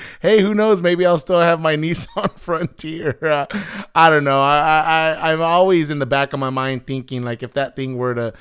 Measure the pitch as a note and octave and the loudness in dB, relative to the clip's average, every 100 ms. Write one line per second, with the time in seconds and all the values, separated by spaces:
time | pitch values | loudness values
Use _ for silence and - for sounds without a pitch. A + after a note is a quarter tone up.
0 | - - E3+ A3 G3 G#3 G#3+ G3 F3 F3 | -16 -4 2 4 4 2 2 2 2 2
1 | F3+ E3+ - F3 E3+ E3 D#3+ D3+ D#3+ E3 | 2 0 0 2 2 2 0 -2 -2 -4
2 | - - G3+ - - E3 E3+ - D#3 D#3+ | -6 -6 -6 -6 -6 -4 -6 -8 -12 -8
3 | E3 - D#3+ D3 C#3+ G#3 - G3+ - E3 | -6 -4 -2 -2 -2 -8 -10 -12 -2 4
4 | E3 D3+ C#3+ C#3 C#3 D3 D#3 D#3 D#3+ D#3+ | 6 6 4 2 4 2 2 2 2 0
5 | D#3+ D#3 D#3+ D#3+ E3 E3+ F#3+ F3 D3+ D3+ | 0 0 -2 0 2 4 4 2 0 -4
6 | B2+ C#3 C#3 C3+ C3 C3 C3 C3 - C3+ | -2 -2 -2 -4 -4 -4 -4 -4 -6 -10
7 | B2 B2+ B2 A#2 B2 C#3 C3+ - C3 B2 | -8 -8 -6 -8 -6 -4 -4 -6 -8 -4
8 | B2 A#2+ A#2 - | -4 -2 -6 -8